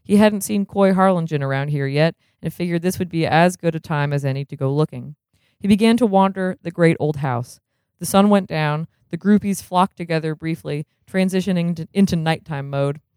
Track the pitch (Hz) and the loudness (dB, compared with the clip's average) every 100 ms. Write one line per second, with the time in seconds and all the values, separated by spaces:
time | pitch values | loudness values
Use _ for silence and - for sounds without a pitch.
0 | - 202 214 208 - 208 196 202 196 185 | 0 4 4 2 -4 -4 -4 0 2 4
1 | 190 180 165 151 139 135 143 147 139 143 | 2 2 -2 -4 -2 -4 -2 -4 -2 0
2 | 160 - _ _ 160 - 175 170 175 185 | 0 -2 _ _ -10 -6 -4 -2 -2 -4
3 | 180 165 156 156 175 175 170 165 - 151 | -4 -2 0 4 2 2 -4 -4 -4 -4
4 | 143 143 139 135 139 143 135 139 156 123 | -2 -2 -2 -4 -8 -6 -2 0 -2 -4
5 | 131 151 _ _ _ _ 202 202 226 233 | -14 -18 _ _ _ _ 0 4 4 4
6 | 233 196 190 190 185 - 170 175 165 165 | 4 4 2 0 -6 -6 -10 0 2 2
7 | 147 147 143 120 120 - _ _ _ _ | -2 -2 -4 -4 -6 -14 _ _ _ _
8 | 175 196 202 202 190 160 151 151 160 _ | 0 4 6 4 0 -2 -2 -2 -6 _
9 | _ 170 196 208 202 190 - 180 190 - | _ -4 2 2 2 -6 -4 0 0 -2
10 | 170 160 160 151 160 160 147 147 156 _ | -4 -4 -4 -6 -6 -6 -6 -8 -10 _
11 | _ 190 185 185 180 180 170 165 160 196 | _ -2 0 0 0 0 -2 -4 -4 2
12 | 196 170 160 160 - 143 139 139 139 147 | 2 2 -2 -4 -4 -10 -6 -2 -2 -4
13 | _ | _